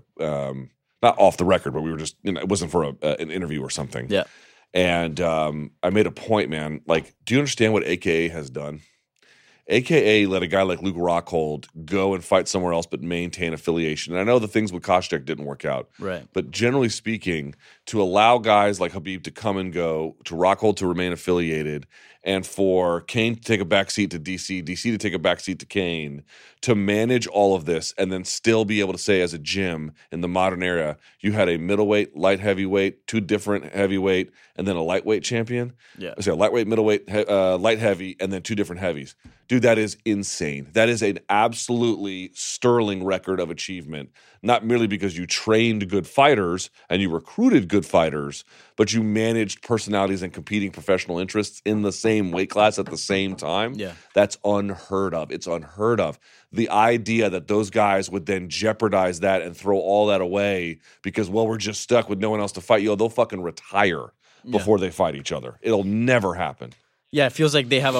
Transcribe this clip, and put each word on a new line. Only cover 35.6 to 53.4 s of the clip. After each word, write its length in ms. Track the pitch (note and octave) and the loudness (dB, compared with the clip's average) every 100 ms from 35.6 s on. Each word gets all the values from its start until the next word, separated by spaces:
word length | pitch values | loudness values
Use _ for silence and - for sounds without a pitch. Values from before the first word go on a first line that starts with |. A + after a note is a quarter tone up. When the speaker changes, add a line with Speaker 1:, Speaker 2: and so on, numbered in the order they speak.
| A#2+ - _ - | -6 -10 _ -14
Speaker 2:
Yeah. 160 | F2+ - | -12 -4
Speaker 1:
I 40 | |
say 100 | G2+ | -2
a 40 | E2 | 2
lightweight, 320 | G#2 A#2+ G#2 | 4 2 2
middleweight, 420 | A2+ G#2+ G#2 - | 2 4 2 0
he-, 160 | G#2 G2+ | -2 2
uh, 320 | G2+ F#2 F#2 | 2 4 2
light 220 | A2 A2 | 2 2
heavy, 360 | A2+ F#2 F#2+ - | 0 -2 -4 -6
and 100 | F#2+ | -6
then 100 | F#2+ | -6
two 140 | - G#2 | -4 -4
different 240 | F#2+ F2 | -4 -4
heavies. 360 | F#2 D2 C2+ - - _ - | -4 -4 -10 -20 -20 _ 0
Dude, 140 | B2 | 2
that 140 | A#2 A2 | 4 4
is 200 | G#2+ - A2 | 0 -4 -2
insane. 640 | G2+ F#2+ - D#2 C#2+ C#2 | -2 -2 -6 -6 -8 -2
That 160 | G2 A2+ | 2 4
is 140 | A2+ | 4
an 180 | G#2 G2 - | 0 -2 0
absolutely 1040 | G#2 A#2 A#2 - A#2+ A#2+ F#2+ G2 F#2 F2+ | 2 2 0 -2 0 2 0 -4 -8 -12
sterling 720 | - - - B2 A#2+ G#2 F#2+ | -10 -10 0 4 4 2 -2
record 380 | F#2+ F#2 - F#2 | -2 -2 -2 -2
of 100 | E2+ | -4
achievement, 580 | D#2 - F#2 D2 D#2 C2 _ _ _ | -6 -10 -10 -10 -12 -12 _ _ _
not 240 | G#2 A#2 A2 | 2 2 4
merely 220 | A#2+ A2 | 2 2
because 300 | G2 G2 E2 | 0 -4 -6
you 100 | F2 | -6
trained 640 | - G#2+ A2 A#2 G#2+ F#2+ | -4 2 4 4 0 0
good 180 | G2 - | -2 -2
fighters 600 | - D3 A#2 F2 F2+ - _ - | 0 2 2 0 -4 -8 _ -4
and 120 | F#2 | -2
you 80 | F#2 | 0
recruited 580 | D#2+ - - B3 E3 F2 | -4 -6 0 4 4 2
good 180 | G2+ E2 | -2 2
fighters, 600 | F2+ D#2+ D2 C#2+ - - - - - | 2 2 0 -8 -10 -18 -20 -8 -2
but 160 | G2+ | 0
you 100 | A2 | 0
managed 580 | G#2+ G#2+ A2+ A2+ G#2 - | 0 0 0 0 -2 -6
personalities 600 | - A2 - G#2 G2 F#2+ | -4 -2 0 0 0 -2
and 100 | F2+ | -6
competing 400 | F2+ D#2 G#2 G2 | -10 -6 -4 -4
professional 480 | E2 F2 F#2 - F2 | -4 0 0 0 -6
interests 420 | F#2 G#2+ G2 - - | -4 -2 -4 -4 -2
in 160 | G#2+ | 0
the 100 | G#2 | 0
same 400 | - A2+ G#2+ F#2+ | 0 0 2 0
weight 180 | F2 F#2+ | -2 0
class 300 | G#2 G#2+ G2 | 4 4 2
at 60 | - | -6
the 120 | D#2+ | -6
same 380 | - G2 G2 | -2 0 0
time. 380 | F#2+ | -4